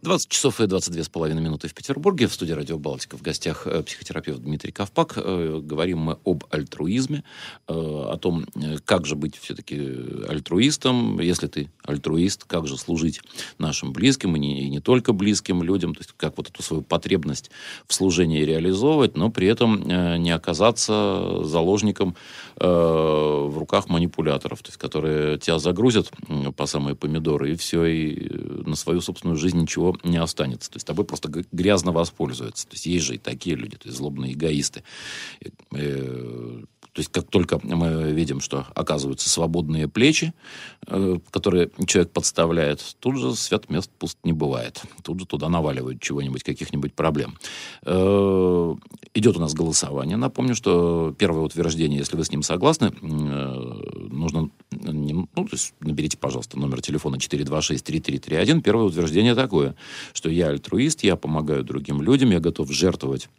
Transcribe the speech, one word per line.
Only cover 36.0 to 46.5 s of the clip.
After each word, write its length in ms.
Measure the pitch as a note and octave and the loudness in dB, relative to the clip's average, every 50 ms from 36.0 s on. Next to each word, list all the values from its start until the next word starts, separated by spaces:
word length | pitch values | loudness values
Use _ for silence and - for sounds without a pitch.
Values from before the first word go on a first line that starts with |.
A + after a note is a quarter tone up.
| C2+ B1+ B1+ B1 B1 A#1+ A#1 A#1+ A#1 A#1 A#1+ A#1 A1 - _ _ - - _ | -6 -6 -8 -8 -10 -10 -10 -10 -10 -12 -12 -14 -16 -20 _ _ -20 -16 _
то 60 | - | -8
есть 100 | D#2+ - | -8 -4
как 180 | _ F2+ E2 - | _ -4 -4 2
только 320 | - G2 F2 E2 - D#2+ - | 2 2 4 4 0 -4 -2
мы 480 | - E2 E2+ E2+ E2 D#2+ D#2+ D#2+ D#2 | -2 0 0 2 2 0 0 0 0
видим, 300 | D2+ D#2+ E2 D2 C#2 C#2 | 0 0 0 0 -2 -4
что 240 | - - - C2+ C2+ - - | -4 -6 -6 -6 -8 -8 -6
оказываются 540 | - D#2 - D#2+ D2 C2+ C#2 C2+ - - - | -6 -2 -2 -2 -2 0 -4 -4 -4 -2 -2
свободные 580 | - - E2 E2 E2 F2 E2 D2+ D#2+ D#2+ D#2 D2 | 0 0 0 0 0 0 0 0 0 -2 -2 -2
плечи, 460 | - G#2+ A#2 D3 D#3 - - E3 E3 _ - - - - - - - _ - - | 2 4 4 6 6 4 0 -2 -4 _ -18 -20 -18 -16 -18 -18 -18 _ -12 -6
э, 320 | - F#2+ G2 F#2 F#2 F2 - _ | -2 0 2 2 0 0 -2 _
которые 420 | - F#2+ F2 G2+ F2+ F2+ F2 - - - F#2+ F2+ | -6 0 0 4 4 4 4 2 0 -4 -2 2
человек 240 | - G2 F2 F2 | 4 4 4 4
подставляет, 840 | _ - E2 - - - E2 E2 E2 E2+ D#2 D2 D2 D2 - - - _ | _ -2 -2 0 2 2 2 2 4 2 2 2 0 -2 -6 -16 -16 _
тут 180 | - B2 C3+ C3+ | -2 -2 -2 0
же 180 | B2 B2+ A#2+ | 0 -2 -2
свят 340 | G#2+ - - - G#2+ - - | -2 -2 -2 -2 -2 -2 -2
мест 200 | D2 D2+ - - _ _ | -4 -4 -4 -4 _ _
пуст 200 | - F2 - _ _ | -8 -8 -8 _ _
не 100 | E2+ E2 | -2 0
бывает. 480 | D#2 D2 C#2+ C2+ B1 A#1 - - - - - - - - | 0 0 -2 -2 -4 -6 -8 -10 -14 -16 -16 -18 -16 -8
Тут 160 | - E2 F2+ | -8 -6 -6
же 60 | F#2 | -6
туда 240 | - - D#2+ D2 D#2+ | -6 -6 -4 -2 0
наваливают 520 | F2 E2+ D#2 D2 C#2 C2 B1+ B1+ C2 A#1 | 0 2 2 0 -2 -2 -4 -6 -8 -6
чего-нибудь, 420 | - - C2 C#2+ C#2+ C2+ C2 B1+ - | -6 -4 -4 -2 -2 -4 -4 -6 -4
каких-нибудь 500 | - | -6